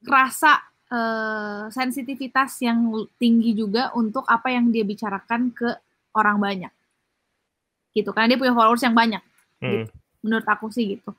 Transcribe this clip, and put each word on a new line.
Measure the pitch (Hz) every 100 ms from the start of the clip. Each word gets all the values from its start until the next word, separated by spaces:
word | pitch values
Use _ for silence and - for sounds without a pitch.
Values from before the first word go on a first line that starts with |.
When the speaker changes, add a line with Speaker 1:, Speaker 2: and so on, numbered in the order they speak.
Speaker 1:
rasa, | 240 269 262 - 311 - - _ _
eh, | 240 226 220 220 214 208 208 214
sensitivitas | 247 254 262 247 262 262 269 269 -
yang | 240 233 233 220 - _
tinggi | 240 233 226 214
juga | 220 214 262 240
untuk | 220 247 -
apa | 233 262
yang | 247 240
dia | 226
bicarakan | 202 208 214 196 _ 233 247
ke | 233 240 - _ _ _ 220
orang | 208 208
banyak. | 202 196 170 _ _ _ _ _ _ _ _ _ _ _ _ 214
Gitu, | 202
karena | 196 226 254
dia |
punya | 262 240
followers | 220 233
yang | 254 226
banyak. | 233 202 _ _ _ _
Speaker 2:
Hmm. | 127 113 110
Speaker 1:
Gitu. | - _ _
Menurut | 214 226 220
aku | 208 220
sih | 226 214 196
gitu. | -